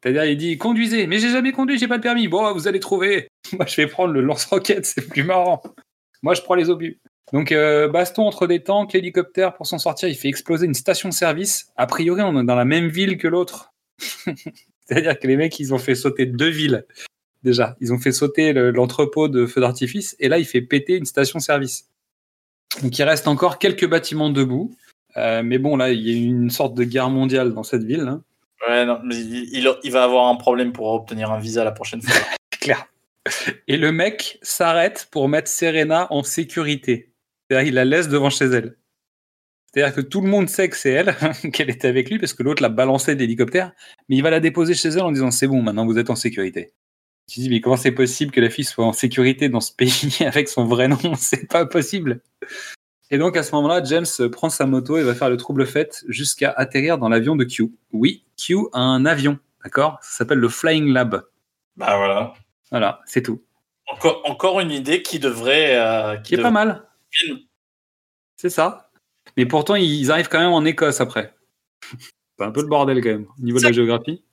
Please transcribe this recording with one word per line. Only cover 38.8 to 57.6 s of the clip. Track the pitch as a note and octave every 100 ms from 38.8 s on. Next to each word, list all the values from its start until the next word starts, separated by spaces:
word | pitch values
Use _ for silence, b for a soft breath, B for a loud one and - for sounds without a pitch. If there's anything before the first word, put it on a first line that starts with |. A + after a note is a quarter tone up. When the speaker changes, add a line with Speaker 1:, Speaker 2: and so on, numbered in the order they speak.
| _ _ _ _ _ _ _ _ _
Speaker 1:
C'est-à-dire | - C#3+
que | C3+
tout | C3+ G3
le | F#3+
monde | G3+ F#3
sait | - F#3
que | -
c'est | C#3
elle, | C3 F#3+ E3 D#3
<laughs> | D#3 D#3+
qu'elle | - C3+
était | B2 C3
avec | B2+ B2+
lui, | G#3+
parce | F3+
que | -
l'autre | B2+ D3
l'a | B2
balancée | A2 C3 C3+ C3
de | C#3+
l'hélicoptère, | B2 A#2 A#2+ F3+ F#3 - B B _
mais | C3
il |
va | D3+
la | D#3+
déposer | D#3+ D3+ E3
chez | F3 E3
elle | D#3
en | F3+
disant, « | C#3+ C3
C'est | A#2 C3+
bon, | C3
maintenant | A2+ G#2
vous | A2+ A2+
êtes | A2+
en | A#2
sécurité. » | A#2+ G2+ F#2+ F2 E2+ _ _ _ _ _ _
Tu | A#2
te |
dis, « | B2+
Mais | A#2
comment | A#2 B2+
c'est | C3
possible | B2 B2+ B2+ D3+
que | C3
la | A#2
fille | -
soit | C#3+ - A2+
en |
sécurité | G#2+ B2+ B2 B2+ C3 D3
dans | A#2+
ce | G#2+
pays | - B2+ B2+ D3 -
<laughs> |
avec | D#3 B2+ C#3+
son | -
vrai | A#2 A#2+ B2+
nom ? | C3+ F3 D3+
C'est | - C3+ -
pas | - C#3+
possible. » | E3+ C#3+ G3 D#3 A#2+ _ _ - B B - _ _ _
Et | C#3
donc, | E3+ E3+
à |
ce | D3+
moment-là, | D3 D3 F3
James | C#3 D#3+ E3+ - A#2+
prend | A#2+ D#3+
sa | - C3+
moto | C3 B2+ D#3+
et |
va | C#3
faire | A#2+ C3+
le | B2
trouble | - C#3 C3
fête | C#3+ D#3 - -
jusqu'à | B2 C#3 - C#3
atterrir | - C3 C#3 C#3+ D#3+
dans | A#2
l'avion | A#2 A#2+ D#3
de |
Q. | B2 -